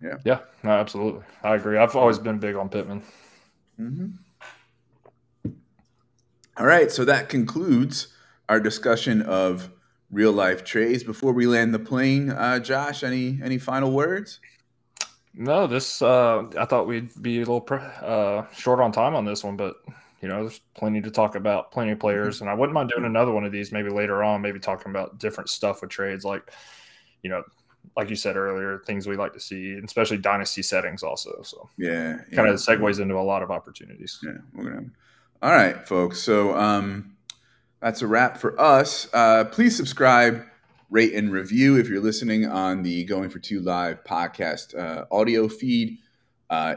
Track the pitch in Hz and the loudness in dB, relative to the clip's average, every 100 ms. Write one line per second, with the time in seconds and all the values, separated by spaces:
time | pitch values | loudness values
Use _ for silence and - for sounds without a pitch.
0 | - 135 120 127 - _ 110 104 104 101 | -14 -4 0 0 -2 _ 0 2 0 -4
1 | 107 - - - 107 107 104 107 117 135 | -4 -6 -12 -6 0 0 2 4 4 6
2 | 123 104 110 107 104 98 95 104 92 101 | 4 4 -2 -4 -4 -4 -4 -6 -6 -10
3 | - - - _ _ _ _ - 113 147 | -14 -20 -20 _ _ _ _ -12 -10 -8
4 | 190 185 _ _ - - _ _ _ _ | -10 -12 _ _ -20 -20 _ _ _ _
5 | _ _ _ _ - - _ _ _ _ | _ _ _ _ -14 -14 _ _ _ _
6 | _ _ _ _ _ - 123 170 151 - | _ _ _ _ _ 2 6 8 6 4
7 | 127 135 117 139 110 160 180 123 143 - | 2 2 2 -2 -2 -2 0 2 0 -4
8 | - _ _ _ - 110 107 - 127 113 | -10 _ _ _ 2 2 2 0 0 0
9 | 135 110 - 95 92 90 - - _ _ | 2 0 0 0 0 -2 -8 -20 _ _
10 | _ 101 107 101 92 92 - 117 113 123 | _ 2 2 4 2 0 -2 0 0 0
11 | 117 107 135 123 120 120 113 110 110 131 | -4 -4 0 2 4 4 2 0 -2 0
12 | 135 135 143 - 120 127 120 135 143 139 | 2 2 0 -2 0 0 -2 -4 -4 -6
13 | 131 127 127 135 127 127 135 131 135 135 | -6 -4 -4 -6 -4 -6 -4 -2 0 0
14 | 156 185 208 - - _ _ _ _ - | 0 -2 -8 -18 -20 _ _ _ _ -12
15 | - _ _ - 123 165 175 123 - - | -12 _ _ -6 0 2 2 0 -4 0
16 | 123 127 120 113 110 82 120 123 95 117 | 4 6 6 2 -2 -4 0 0 0 -4
17 | 120 - 117 117 117 120 - 139 135 - | -8 -8 -4 -2 -2 -2 -4 -8 -8 -12
18 | - 110 101 104 110 - - 127 120 110 | -4 0 0 -2 -6 -4 2 4 4 2
19 | 127 151 104 104 104 101 98 - - - | 0 0 -2 -6 -8 -6 -8 -8 -18 -20
20 | _ _ 92 98 110 - _ - 107 107 | _ _ -8 -6 -8 -12 _ -6 -4 -2
21 | 104 107 107 101 104 101 - - 110 107 | -2 0 0 0 -2 -2 -2 -4 -4 -2
22 | 107 101 104 101 101 104 139 156 127 120 | 0 0 -2 -6 -4 -2 0 0 -2 -4
23 | 120 113 123 107 104 101 98 107 101 101 | 0 2 2 0 -2 -6 -6 -6 -4 -2
24 | 104 101 104 104 101 98 101 95 98 95 | -2 0 0 0 -4 -6 -6 -6 -6 -8
25 | - 107 107 104 90 - 104 95 98 - | -8 -8 -8 -8 -8 -4 -2 -4 -8 -8
26 | 98 95 98 98 - - - - - _ | -6 -6 -6 -8 -10 -20 -20 -20 -20 _
27 | _ _ 92 92 - _ _ _ - - | _ _ -8 -8 -8 _ _ _ -12 -6
28 | 104 107 104 95 98 95 98 98 - 101 | -6 -4 -4 -4 -4 -4 -6 -8 -8 -8
29 | 98 98 98 - - 98 95 98 98 - | -6 -6 -6 -8 -14 -12 -12 -12 -6 0
30 | 110 107 98 101 98 - 92 92 90 90 | 0 0 0 0 -2 -6 -2 -2 -2 -6
31 | 80 - - - - - - - 87 85 | -8 -8 -10 -14 -16 -20 -18 -8 -4 -4
32 | 80 80 - - 110 98 - 110 107 101 | -4 -8 -4 2 2 2 2 2 2 0
33 | 98 95 95 98 92 87 - - - - | -2 -2 0 -2 -2 -8 -10 -20 -20 -18
34 | 92 - 76 - - - - - 120 - | -16 -14 -14 -14 -16 -12 -12 -10 -14 -18
35 | _ _ _ _ 127 160 95 - - 92 | _ _ _ _ 4 6 6 2 -2 0
36 | 87 90 - 104 101 95 104 101 98 98 | 0 -2 0 2 2 2 2 2 -2 -8
37 | 101 - - - _ _ _ _ 117 113 | -12 -18 -20 -20 _ _ _ _ -4 -2
38 | 113 113 123 - 117 - 151 139 147 - | 2 4 4 0 -4 2 6 6 4 -4
39 | - 117 117 113 110 - 240 220 135 - | -2 4 6 6 4 2 2 2 -2 4
40 | 131 123 120 113 - _ _ _ - 110 | 6 8 6 2 -8 _ _ _ 0 4
41 | 113 104 104 95 95 113 135 135 110 98 | 4 2 -2 -2 -2 4 6 6 4 0
42 | 110 107 120 110 107 92 92 92 90 87 | -2 -2 0 0 0 0 -2 -2 -2 -4
43 | 87 98 92 90 - 101 90 87 87 80 | -2 -4 -4 -8 -8 -6 -2 -2 -2 -6
44 | - 85 85 - 85 78 - - 85 80 | -6 -4 -4 -4 -6 -6 -10 -10 -8 -8
45 | - 101 110 113 110 - 127 120 110 - | -2 0 2 2 2 -2 0 0 0 -6
46 | _ _ _ _ - 80 80 | _ _ _ _ -6 -4 -2